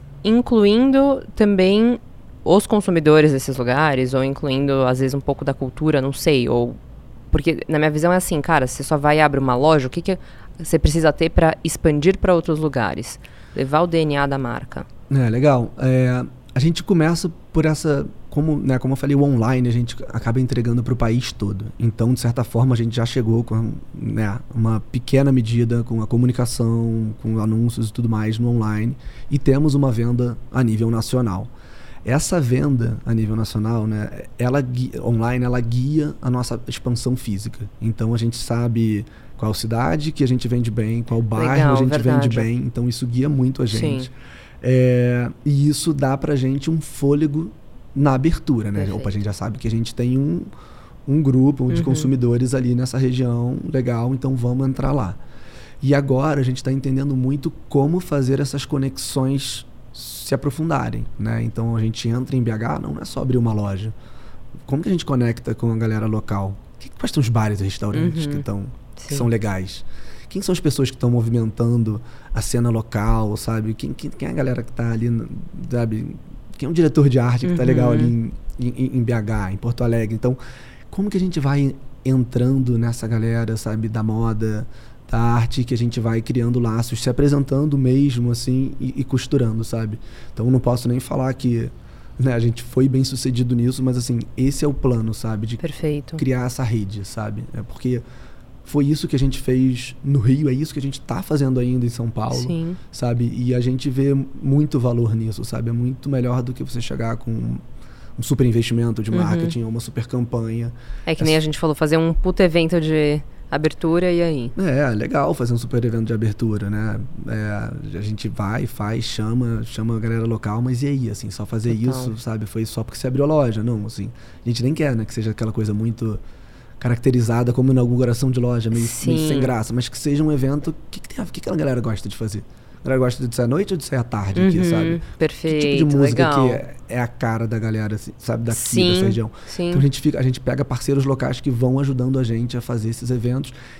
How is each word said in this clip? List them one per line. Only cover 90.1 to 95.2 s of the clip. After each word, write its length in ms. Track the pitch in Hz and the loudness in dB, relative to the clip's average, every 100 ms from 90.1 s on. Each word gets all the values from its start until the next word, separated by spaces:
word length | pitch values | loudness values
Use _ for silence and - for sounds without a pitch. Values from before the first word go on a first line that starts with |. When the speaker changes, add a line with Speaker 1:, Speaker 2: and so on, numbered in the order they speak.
| - - | -14 -12
Speaker 2:
Então, 120 | - 117 | -2 2
eu 40 | |
não 80 | 131 | 4
posso 280 | 151 120 120 | 4 0 0
nem 100 | 123 | -2
falar 320 | - - 131 127 | -2 -2 -2 -2
que, 340 | 127 117 120 - - - - - | 0 0 -2 -8 -18 -18 -12 -2
né, 140 | 127 | 0
a 60 | 120 | 2
gente 240 | 117 117 | 2 0
foi 260 | - - 135 | -2 2 4
bem 140 | 131 | 4
sucedido 520 | 127 127 135 120 123 123 | 0 -2 -2 0 2 2
nisso, 280 | 120 131 | 2 0
mas, 140 | 127 123 | 0 0
assim, 220 | 120 117 - - | -2 -2 -4 0
esse 300 | 131 139 147 | 0 2 0
é 20 | |
o 60 | |
plano, 400 | 131 135 117 110 | 2 2 2 0
sabe? 320 | 110 | -4